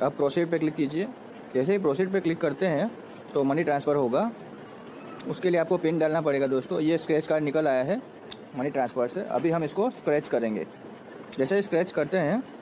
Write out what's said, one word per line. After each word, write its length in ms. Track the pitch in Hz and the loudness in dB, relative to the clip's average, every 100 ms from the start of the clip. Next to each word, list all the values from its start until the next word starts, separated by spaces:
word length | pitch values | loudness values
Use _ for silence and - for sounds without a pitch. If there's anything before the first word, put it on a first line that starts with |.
अब 100 | 135 | -2
proceed 380 | 139 143 139 170 | 2 0 2 0
पे 80 | 165 | 2
click 160 | 151 | 0
कीजिए। 340 | 151 139 156 220 - - - - | 0 -2 -2 -4 -8 -16 -18 -4
जैसे 180 | 127 135 | 0 2
ही 60 | 202 | 2
proceed 340 | 170 139 185 | 2 2 2
पे 80 | 190 | 0
click 200 | 170 165 | 0 0
करते 260 | 160 143 190 | 0 2 2
हैं 240 | 147 214 - - - - | 2 0 -4 -16 -16 -4
तो 100 | 151 | 0
money 200 | 139 147 | 2 2
transfer 320 | 156 143 143 147 | 2 2 2 2
होगा। 360 | 127 131 226 - - - - - - - - - - | 4 2 0 -4 -14 -16 -16 -16 -16 -16 -14 -10 -8
उसके 220 | 151 185 | -2 2
लिए 100 | 175 | 2
आपको 160 | 160 180 | 2 2
pin 220 | 165 165 | 2 2
डालना 220 | 156 160 | 2 2
पड़ेगा 260 | 156 139 135 | 2 2 2
दोस्तों। 340 | 131 127 175 | 0 0 0
ये 180 | 156 165 | 2 2
scratch 280 | - 156 156 | 2 2 2
card 180 | 156 | 2
निकल 240 | 151 143 156 | 2 2 4
आया 140 | 131 | 2
है 200 | 131 220 - - - - - 139 | 2 -2 -4 -16 -16 -16 -12 -6
money 140 | 139 | -2
transfer 380 | 139 123 127 123 | 0 0 0 -2
से। 120 | 185 | -2
अभी 300 | - - 160 | -2 0 2
हम 140 | 165 | 2
इसको 260 | 151 156 233 | 0 0 -2
scratch 380 | 247 - 147 147 | 0 0 0 2
करेंगे। 380 | 127 113 104 78 - - - - - - - | 0 0 -2 -6 -10 -16 -16 -16 -16 -8 -2
जैसे 180 | 135 196 | 2 2
ही 60 | |
scratch 300 | 202 165 175 | 2 0 0
करते 240 | - 147 185 | 0 0 2
हैं, 280 | 151 214 - - | 2 0 -2 -12